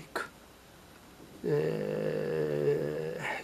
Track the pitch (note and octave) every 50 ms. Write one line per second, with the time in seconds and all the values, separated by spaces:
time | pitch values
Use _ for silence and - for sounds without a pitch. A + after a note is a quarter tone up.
0 | - - - - - - - - - - - - - - - - - - - -
1 | - - - - - - - - - - D3 D3 D#3 D#3 G#2+ G#2+ G2+ G2+ G2+ G2+
2 | G#2 - - - - - - D#2+ D2+ - D3 D3 - C#3+ D3 D#3 D3+ D3 D3+ D#3
3 | D#2 D#2 E3 - - - - -